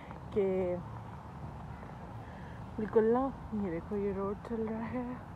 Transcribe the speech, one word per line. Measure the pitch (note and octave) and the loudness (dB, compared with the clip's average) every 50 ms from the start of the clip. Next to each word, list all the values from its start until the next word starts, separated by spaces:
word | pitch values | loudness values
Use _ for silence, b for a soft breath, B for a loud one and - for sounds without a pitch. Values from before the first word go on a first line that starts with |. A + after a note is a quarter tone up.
| B B B B - - - | B B B B -6 0 4
कि | G#3+ F#3+ F#3+ F#3 F#3 F#3 F3+ F3 F3 F3 - - - - - - - - - - - - - - - - - - - - - - - - - - - B B B B B B B B B - - | 4 6 6 6 4 4 2 0 0 -2 -6 -8 -8 -8 -10 -10 -10 -10 -10 -10 -8 -8 -8 -8 -8 -8 -8 -8 -8 -10 -10 -10 -10 -10 -10 -10 -10 B B B B B B B B B -6 -2
बिल्कुल | - G#3+ G3+ - A3+ A3 | -2 2 6 8 8 8
ना। | A3+ A#3+ B3+ C4+ C4+ - - - - A3 | 8 8 6 6 4 0 -4 -6 -4 -2
ये | G#3 G3+ F#3 | 0 0 0
देखो, | D#3+ E3+ E3 E3+ G#3 | 0 -2 -2 -2 -2
ये | G3+ G3+ G3+ F#3+ | 0 0 0 0
road | G3 G3 G3 G#3 | 0 0 -2 -2
चल | - - - A#3 A3 A3 | -4 -4 -4 -2 -2 0
रहा | G#3+ A3 A3 | 0 -2 -2
है। | A3+ A3+ A#3 B3+ B3 B3 B3+ - - - - | -2 -2 -2 -2 -2 -4 -6 -8 -8 -10 -12